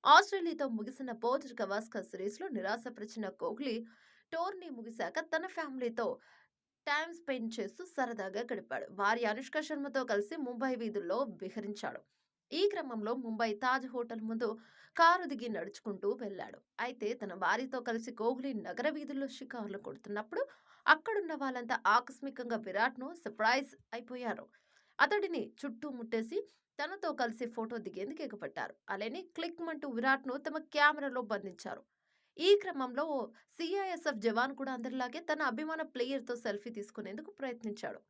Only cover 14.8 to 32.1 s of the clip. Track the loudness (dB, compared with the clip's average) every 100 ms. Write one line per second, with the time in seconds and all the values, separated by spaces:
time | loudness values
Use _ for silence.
14.8 | -12 8 8 8 2 -4 -4 -4 -6 -8
15.8 | -8 -2 -2 -2 -4 -8 -10 -12 _ -6
16.8 | -6 -2 -4 -4 -6 0 2 2 0 -4
17.8 | -2 -2 -4 -2 0 0 -2 -4 -4 0
18.8 | 0 0 -6 -4 -4 -6 -10 -8 -6 -6
19.8 | -8 -12 -6 -6 -4 -2 -4 -6 _ -2
20.8 | 6 6 6 -2 0 -2 -2 -2 -2 2
21.8 | 6 6 6 -8 -8 -6 -4 -2 -2 2
22.8 | 2 0 -10 -8 -10 0 4 4 0 -12
23.8 | _ -12 -8 -6 -4 -4 -8 _ _ _
24.8 | _ 4 6 6 2 -2 -4 -6 -8 -6
25.8 | -8 -8 -2 -2 0 -4 -4 _ _ -6
26.8 | -6 -2 -4 0 0 0 -6 -4 -4 -4
27.8 | -6 -6 -6 -4 -8 -6 -8 -4 -6 -6
28.8 | -6 -4 -2 -6 -8 -6 -6 -6 -6 -6
29.8 | -4 0 4 2 2 -4 -4 -6 -2 6
30.8 | 6 6 -2 -2 -2 -4 -4 -10 -10 -10
31.8 | -14 _ _